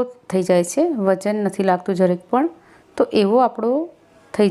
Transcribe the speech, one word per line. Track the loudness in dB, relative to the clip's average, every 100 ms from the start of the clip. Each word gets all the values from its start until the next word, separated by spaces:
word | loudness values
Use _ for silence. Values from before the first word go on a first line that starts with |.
| 0 -6 -6
થઈ | -4 2
જાય | 2 2
છે, | 0 0 0 0
વજન | 0 -2 -2 -2
નથી | -2 0
લાગતું | 0 -2 0
જરીક | 0 0 -2
પણ. | -2 -2 -6 _ -20 _ -2
તો | 0 2
એવો | 2 2 2
આપણો | 0 -2 -2 -4 -12 _ _ _
થઈ | 0 0